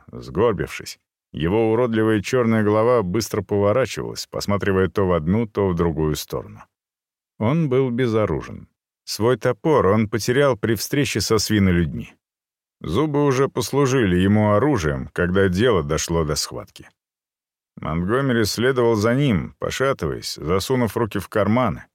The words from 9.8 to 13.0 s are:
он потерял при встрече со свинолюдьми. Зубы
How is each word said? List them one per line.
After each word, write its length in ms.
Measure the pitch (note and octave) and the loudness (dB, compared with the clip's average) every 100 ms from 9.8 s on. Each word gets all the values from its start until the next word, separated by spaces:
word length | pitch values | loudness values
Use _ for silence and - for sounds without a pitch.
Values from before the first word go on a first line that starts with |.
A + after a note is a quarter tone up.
| F#2 | 4
он 200 | G#2+ G#2+ | 2 0
потерял 480 | A2+ - B2 C#3+ A#2 | -2 0 2 2 2
при 180 | G#2+ | 0
встрече 460 | A2 - C#3 C3+ - | -2 -2 -2 -2 -2
со 180 | - A2 | 0 0
свинолюдьми. 760 | - G#2+ F#2+ F2 D#2+ - - - _ _ _ _ _ _ | 2 2 4 4 0 -4 -12 -18 _ _ _ _ _ _
Зубы 440 | - F2+ | -6 -2